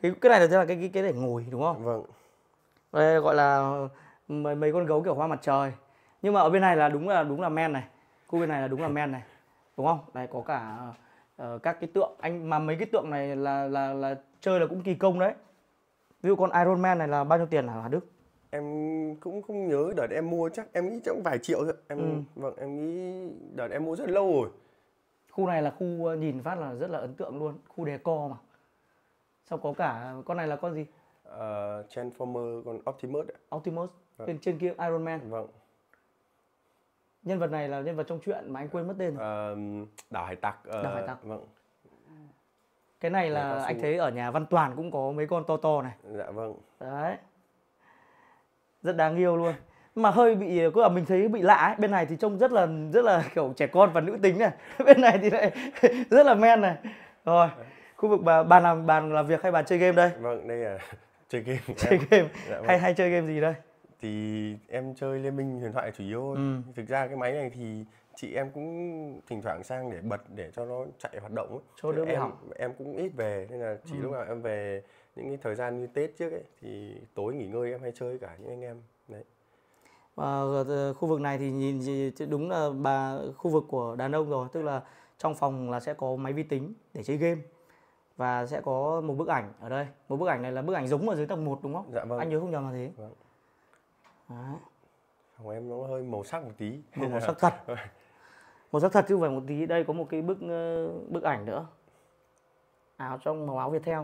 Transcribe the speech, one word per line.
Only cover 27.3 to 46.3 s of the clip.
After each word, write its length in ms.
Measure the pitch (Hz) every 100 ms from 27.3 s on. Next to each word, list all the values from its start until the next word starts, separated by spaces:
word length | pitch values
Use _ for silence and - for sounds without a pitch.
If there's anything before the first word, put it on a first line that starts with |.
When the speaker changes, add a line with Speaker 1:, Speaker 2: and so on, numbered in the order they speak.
| 135
Speaker 1:
luôn, 200 | 151 147 _
khu 180 | - 160
decor 440 | 139 - 160 143
mà. 60 | 123 _ _ _ _ _ _ _ _ _ _
Xong 160 | _ 160
có 100 | 147 143
cả 340 | 165 117 123 131
con 120 | - 175
này 100 | 156
là 80 | 143
con 180 | 175
gì? 120 | 156 151 _ _ _
Speaker 2:
Ờ, 580 | - - 113 104 104 104 101
Transformer, 680 | - 120 120 127 123 117 117
con 160 | 120 113 -
Optimus 360 | 135 127 143 156
ạ. 280 | - _ 156
Speaker 1:
Optimus. 340 | 165 165 180 _ _ _
Speaker 2:
Vâng. 100 | 113
Speaker 1:
Bên 120 | 156
trên 200 | 185 165
kia 100 | 175 170
Iron 260 | 170 165
Man. 260 | 165 160 120
Speaker 2:
Vâng. 160 | 113 107 - _ _ _ _ _ _ _ _ _ _ _ _ _ _ _ _
Speaker 1:
Nhân 160 | 175 185
vật 120 | 170
này 180 | 151 147
là 120 | 139
nhân 160 | 143 160
vật 80 | 151
trong 120 | 165
truyện 280 | 196 - -
mà 80 | 131
anh 80 | 143
quên 200 | 175 170
mất 60 | 190
tên 180 | 180 143
rồi. 80 |
Speaker 2:
Ờ, 320 | 107 107 104 104 104 104 107 - -
Đảo 140 | 104
Hải 120 | 87 92
Tặc, 220 | 104 98
ờ, 180 | - 110
Speaker 1:
Đảo 120 | 98
Hải 120 | 98 95
Tặc. 120 | 127
Speaker 2:
vâng. 200 | 110 110 - _ _ _ 139 _ _ 156 147 _ _ _ _ _ _ _
Speaker 1:
Cái 100 | 170
này 120 | 190
Speaker 2:
Này 80 | 170
Speaker 1:
là 100 | 147 139
Speaker 2:
cao 80 | 139
su. 60 | 135
Speaker 1:
anh 140 | -
thấy 160 | 147 165
ở 140 | 156
nhà 200 | 120 120
Văn 160 | 139 156
Toàn 300 | 175 143 127
cũng 140 | 170
có 220 | 151 135
mấy 140 | 147 151
con 180 | 175
to 120 | 156 156
to 260 | 156 147
này. 100 | 127 110 101
Speaker 2:
Dạ 180 | 104 -